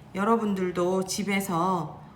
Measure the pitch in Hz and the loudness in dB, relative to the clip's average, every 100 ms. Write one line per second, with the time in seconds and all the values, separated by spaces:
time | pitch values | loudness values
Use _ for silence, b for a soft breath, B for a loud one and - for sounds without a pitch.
0 | - 185 208 233 208 190 180 175 175 190 | -10 -2 2 4 2 0 0 0 2 2
1 | 185 - 196 196 196 165 180 180 151 - | 0 -2 0 0 0 0 2 0 -2 -8
2 | - | -18